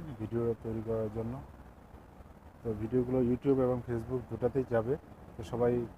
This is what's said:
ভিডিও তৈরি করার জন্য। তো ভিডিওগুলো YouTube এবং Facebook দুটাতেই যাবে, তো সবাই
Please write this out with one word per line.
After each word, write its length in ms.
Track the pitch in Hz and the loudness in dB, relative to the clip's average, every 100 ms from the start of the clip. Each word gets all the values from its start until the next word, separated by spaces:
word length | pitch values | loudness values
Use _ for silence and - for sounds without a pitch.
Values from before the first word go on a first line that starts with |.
| 165 113 | -4 -6
ভিডিও 340 | 107 117 117 113 | -2 0 0 0
তৈরি 180 | 113 110 110 | -2 -4 -2
করার 240 | 113 110 | -2 -2
জন্য। 200 | 107 113 131 143 - - - - - - - - - - - | -2 -4 -6 -10 -16 -20 -20 -20 -20 -20 -20 -20 -20 -20 -10
তো 60 | 120 107 | -4 -4
ভিডিওগুলো 380 | 110 123 123 127 | 0 2 2 4
YouTube 360 | 120 123 143 135 | 4 2 4 4
এবং 180 | 127 127 120 | 4 2 0
Facebook 360 | 120 113 127 117 | -4 -2 -4 -4
দুটাতেই 340 | 110 120 135 123 | 0 0 2 2
যাবে, 260 | 117 110 147 - - - - | 2 2 -2 -4 -18 -16 -12
তো 60 | |
সবাই 420 | 113 117 120 123 117 | -6 2 4 4 0